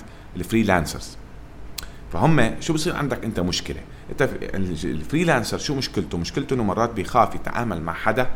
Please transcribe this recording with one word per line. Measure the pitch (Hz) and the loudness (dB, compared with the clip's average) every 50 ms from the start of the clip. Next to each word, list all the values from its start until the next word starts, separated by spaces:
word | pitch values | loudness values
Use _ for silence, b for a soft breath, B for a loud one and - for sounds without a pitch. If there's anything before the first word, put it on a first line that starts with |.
| - B B B B B B | -10 B B B B B B
الفريلانسرز، | 87 87 - - 113 110 98 92 87 78 73 - - - - - - - - - - - - - - - - - B B B B B B B - | -8 -4 2 2 4 6 6 6 4 4 2 -4 -8 -8 -10 -12 -14 -14 -14 -14 -14 -14 -14 -14 -14 -12 -10 -10 B B B B B B B 0
فهم | 87 110 156 - 135 113 113 110 101 | 4 6 6 8 8 6 4 2 -2
شو | - - 160 | -2 0 0
بصير | 156 156 175 147 | 2 2 0 0
عندك | - 147 131 120 - - | 0 0 -2 -2 -2 -2
أنت | 113 101 - | -2 0 0
مشكلة؟ | 87 90 85 - - - - - - B B B B B | 0 0 0 -2 -4 -4 -6 -8 -8 B B B B B
أنت | 98 - 135 | 0 0 2
في-، | 120 98 - - - - | 2 0 -2 -6 -4 0
ال-، | 98 98 90 85 78 90 65 | 0 0 0 0 -2 -2 -2
الفريلانسر | 65 78 78 - - 160 180 165 147 123 107 - - 90 | -2 -2 -4 0 0 2 4 4 4 4 2 0 -2 -4
شو | - - 143 | -2 -2 -2
مشكلته؟ | 135 127 - - 107 87 - - 87 | -2 -2 -4 -2 -4 -4 -2 -2 -4
مشكلته | 85 - - 143 139 - 139 | -2 -2 -2 -4 -2 0 0
إنه | 127 110 | 0 2
مرات | 98 90 101 117 117 113 | 0 2 2 0 0 0
بيخاف | 101 - - - 123 107 - - | -2 -4 0 4 4 4 4 2
يتعامل | - - - - - 120 117 90 82 78 | -2 -4 -2 -2 -2 -2 -2 -2 -2 -2
مع | 82 82 | -4 -4
حدا | - - 110 110 127 127 - B | 0 0 2 2 4 4 4 B